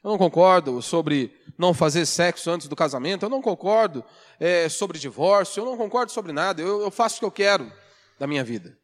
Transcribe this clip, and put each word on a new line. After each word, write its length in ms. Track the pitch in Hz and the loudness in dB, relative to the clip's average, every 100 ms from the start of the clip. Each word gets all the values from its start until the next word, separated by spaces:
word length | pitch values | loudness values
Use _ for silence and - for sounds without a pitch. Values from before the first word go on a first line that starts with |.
Eu 100 | 202 | -2
não 60 | 208 | 2
concordo 640 | 180 156 185 180 143 123 | 2 6 8 6 4 -6
sobre 560 | - 170 156 147 120 _ - - | -2 -2 2 0 -2 _ -20 0
não 160 | 180 | 2
fazer 320 | 170 160 156 156 | 4 2 2 -2
sexo 440 | - 175 - 170 | 0 0 0 -6
antes 180 | 175 143 | -6 -6
do 80 | 147 | -2
casamento. 480 | 156 131 143 190 | -2 -2 -6 -4
Eu 60 | 196 | -4
não 120 | 269 | -4
concordo, 600 | 247 180 185 220 214 139 - - - _ | -4 -4 0 2 2 -4 -14 -20 -20 _
é, 300 | 170 175 160 | 0 2 0
sobre 280 | - 202 160 | -4 -6 -8
divórcio. 640 | 139 127 170 202 180 - | -12 -2 2 4 2 -6
Eu 40 | 240 | -6
não 120 | 247 | -6
concordo 340 | 214 240 233 | -2 -2 -2
sobre 200 | 240 185 | -6 -6
nada. 300 | 147 185 170 | -2 -2 -2
Eu, 200 | 175 208 | -2 -2
eu 80 | 208 | -4
faço 280 | - 170 - | 0 -2 0
o 20 | |
que 60 | 214 | -6
eu 60 | |
quero 400 | - 202 196 117 92 _ _ _ _ | 0 2 2 -2 -18 _ _ _ _
da 80 | 139 | -4
minha 200 | 147 120 | -2 -4
vida. 340 | 113 87 - | -8 -10 -20